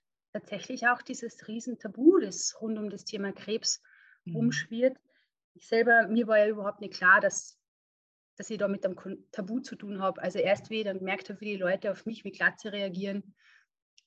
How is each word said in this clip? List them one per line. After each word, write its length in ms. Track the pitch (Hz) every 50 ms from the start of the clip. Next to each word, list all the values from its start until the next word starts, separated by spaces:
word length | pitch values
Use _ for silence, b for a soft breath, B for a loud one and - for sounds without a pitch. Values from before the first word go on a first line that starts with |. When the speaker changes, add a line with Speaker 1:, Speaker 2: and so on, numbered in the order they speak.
| _ _ _ _ _ _ -
Speaker 1:
tatsächlich 540 | 208 - - 208 190 - - 262 254 240 240
auch 140 | 247 247
dieses 440 | - - 254 - 233 226 - - -
Riesentabu, 720 | - 220 233 - 254 233 - - 214 190 220 254 320 392 349
das 380 | 233 190 175 - - - - -
rund 200 | 220 220 220 214
um 100 | 214 208
das 160 | 196 202 -
Thema 280 | - 214 196 202 196
Krebs 500 | 190 - - - 214 226 - - - b b b b b b b b b b
Speaker 2:
Mhm. 120 | 175 165
Speaker 1:
rumschwirrt. 600 | - 226 240 - - - - 220 226 247 262 262 - _ _ _ _ _ _ _ _ _ _
Ich 160 | _ - - -
selber, 400 | 233 226 233 240 233 233 220 185
mir 180 | 220 233 226
war 120 | 208 220 208
ja 100 | 208 214
überhaupt 320 | 220 208 196 202 208 -
nicht 140 | 208 185 -
klar, 260 | - 190 185 190 208
dass, 400 | 196 190 - - - - - _ _ _ _ _ _ _ _ _ _ _ _ _ _ _ _ -
dass 100 | 196 -
ich 80 | 226
da 100 | 185 202
mit 160 | 196 196 190 -
einem 100 | 185 180
Kon-, 300 | - - 190 196 - - _
Tabu 300 | - - 190 190 226 262
zu 160 | - - 226
tun 240 | - - 202 202 190
habe. 220 | 190 190 180 -
Also 160 | - 180 180 196
erst 320 | - 185 202 202 - -
wie 80 | 220 220
ich 60 | 220
dann 160 | 202 190 190
gemerkt 280 | 185 185 196 196 - -
habe, 140 | 202 196
wie 100 | 214 214
die 40 | 208
Leute 340 | 190 185 175 185 185 - 208
auf 160 | 185 - -
mich 180 | 226 226 - -
mit 120 | 196 185
Glatze 360 | - 175 185 190 - - 214
reagieren, 640 | 196 202 202 196 175 185 196 202 196 202 196 - b b b b b b b b _ _ _ _ _ _ _